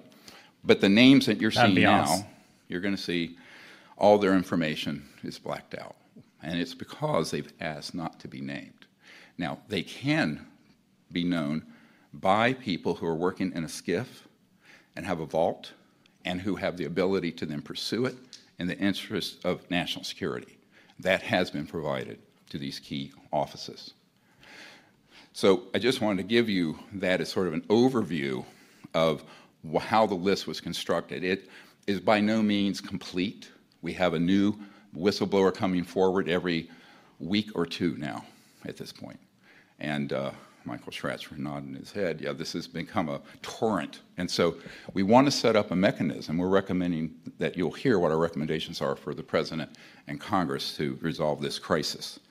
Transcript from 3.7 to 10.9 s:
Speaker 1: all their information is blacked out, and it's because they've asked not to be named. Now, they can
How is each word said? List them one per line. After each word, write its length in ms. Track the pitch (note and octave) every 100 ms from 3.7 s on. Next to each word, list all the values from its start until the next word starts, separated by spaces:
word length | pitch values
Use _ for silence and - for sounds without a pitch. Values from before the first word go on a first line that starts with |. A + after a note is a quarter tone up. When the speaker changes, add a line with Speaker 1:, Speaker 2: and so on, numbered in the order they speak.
| - - -
Speaker 1:
all 220 | G2+ G#2
their 160 | G2
information 720 | F#2+ F2+ F2+ D#2 D#2 - D2 C#2+ -
is 160 | E2 -
blacked 380 | - D2 - -
out, 160 | - - _ - - _
and 160 | - F2
it's 160 | E2+
because 560 | - - - D3+ D3+ D#2+
they've 220 | D2+ C#2+ -
asked 340 | E2+ D2 -
not 240 | F2 E2 -
to 80 | -
be 120 | B1+
named. 460 | C2+ C#2 - - _ _ - - - -
Now, 200 | D#2+ D2 -
they 140 | G2
can 600 | D#2+ - C3 D#3 F#2+ C#2+ - _ _ _ _